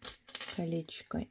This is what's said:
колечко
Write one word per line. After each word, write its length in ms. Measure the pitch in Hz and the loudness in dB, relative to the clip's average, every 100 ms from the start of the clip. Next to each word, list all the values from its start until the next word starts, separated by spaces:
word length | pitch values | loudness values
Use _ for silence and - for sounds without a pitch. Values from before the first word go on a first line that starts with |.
| - - - - - | -8 -8 -6 -4 0
колечко 640 | - 170 165 160 - - - - | 2 4 4 2 -4 -2 -2 0